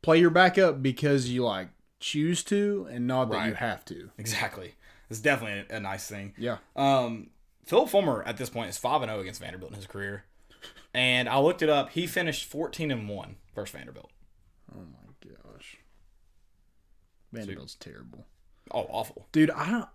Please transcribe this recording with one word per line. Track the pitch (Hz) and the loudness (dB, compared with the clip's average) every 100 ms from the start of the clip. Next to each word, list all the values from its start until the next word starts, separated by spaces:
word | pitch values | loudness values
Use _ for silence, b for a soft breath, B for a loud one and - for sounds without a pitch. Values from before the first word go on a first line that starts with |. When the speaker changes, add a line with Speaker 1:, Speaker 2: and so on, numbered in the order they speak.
Speaker 1:
play | - 165 | 8 8
your | 175 | 8
backup | 170 185 185 185 139 | 8 6 8 4 4
because | 131 127 151 143 123 | 0 2 4 4 2
you, | 123 | 0
like, | 120 95 90 _ _ _ | 0 -2 -6 _ _ _
choose | - 151 156 175 - | -6 -2 0 0 0
to | 202 208 202 - | 0 0 -2 -6
and | 120 123 | -4 0
not | 131 127 | 0 0
that | - 82 | 0 -2
you | |
Speaker 2:
Right. | - | -2
Speaker 1:
have | 120 95 - | -4 -4 -10
to. | 85 85 - | -16 -16 -10
Speaker 2:
Exactly. | 110 - 110 - 90 - b b b | -6 -4 -4 -6 -16 -18 b b b
It's | 110 | -2
definitely | 143 135 110 101 98 | 0 0 -2 -8 -8
a, | 110 | -8
a | |
nice | 101 98 - | -6 -8 -10
thing. | 104 98 - | -12 -14 -8
Speaker 1:
Yeah. | 117 107 _ - | -6 -6 _ 0
Speaker 2:
Um, | 139 135 123 113 - _ _ _ - | 2 4 0 -6 -14 _ _ _ 2
Philip | 196 277 | 2 4
Fulmer | 196 185 113 | 2 2 -2
at | 104 104 | -4 -6
this | 123 | -6
point | - 113 | -6 -6
is | - | -4
five | 123 147 | 0 0
and | 117 | 0
oh | 107 | -6
against | 92 87 | -8 -12
Vanderbilt | - 92 87 | -14 -12 -14
in | 101 | -16
his | 95 | -14
career. | 101 98 101 - _ _ B B B B | -10 -8 -10 -14 _ _ B B B B
And | 123 127 123 120 | 2 4 4 2
I | 135 | 4
looked | 151 175 | 4 4
it | 156 | 4
up. | 147 135 | 4 2
He | - 170 | -4 -2
finished | 180 165 147 - | -2 -2 -4 -8
fourteen | 147 160 - 156 | -8 -8 -6 -4
and | 123 104 | -4 -6
one | 101 78 98 _ - | -10 -12 -18 _ -12
versus | 101 | -10
Vanderbilt. | - 62 64 - _ - _ _ _ - - | -12 -16 -18 -20 _ -20 _ _ _ -20 -20
Speaker 1:
Oh | |
my | 87 64 - - - - - | -20 -20 -20 -20 -20 -20 -20
gosh. | - - - _ _ _ _ _ _ _ _ _ _ _ _ _ _ _ | -20 -20 -20 _ _ _ _ _ _ _ _ _ _ _ _ _ _ _
Vanderbilt's | 117 101 98 - - | -14 -12 -12 -14 -18
terrible. | - 64 60 - - _ _ _ - | -18 -18 -20 -20 -20 _ _ _ -6
Speaker 2:
Oh, | - - | -6 -4
awful. | 107 110 - - | -6 -8 -12 -2
Speaker 1:
Dude, | 156 156 | 4 4
I | - 147 | 4 -2
don't | 233 - | -2 -4